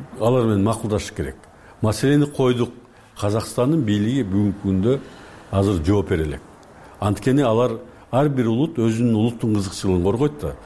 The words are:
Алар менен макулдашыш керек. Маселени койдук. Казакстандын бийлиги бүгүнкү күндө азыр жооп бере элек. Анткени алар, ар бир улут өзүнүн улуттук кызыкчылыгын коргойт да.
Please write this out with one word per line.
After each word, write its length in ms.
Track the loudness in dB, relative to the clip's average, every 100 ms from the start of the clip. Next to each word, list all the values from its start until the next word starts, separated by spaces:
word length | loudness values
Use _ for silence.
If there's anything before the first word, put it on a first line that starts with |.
| -14 -2
Алар 240 | 0 2
менен 180 | 2 2
макулдашыш 500 | 0 -2 -2 -4 -4
керек. 240 | -8 -10 -10 -20 -20 -20 -4
Маселени 460 | -2 0 2 2 2
койдук. 440 | 0 0 2 -2 -6 -20 -20 -20 -6
Казакстандын 640 | -2 -2 -4 -2 0 0
бийлиги 400 | 0 0 0 0
бүгүнкү 320 | -2 0 0 -2
күндө 340 | -2 0 0 0 -4 -20 -20 -20 -4
азыр 340 | 0 0 0
жооп 240 | 2 0 2
бере 140 | -2
элек. 160 | -2 -6 -14 -20 -20 -20 -20 -6
Анткени 420 | -4 -2 0 2
алар, 360 | 4 2 2 -2 -12 -20 -2
ар 180 | 0 2
бир 180 | 2 0
улут 320 | 0 -2 0
өзүнүн 360 | 0 2 2
улуттук 360 | 2 0 0 -2
кызыкчылыгын 480 | 0 -2 -4 0 2
коргойт 380 | 2 0 -2 -2
да. 140 | -10 -10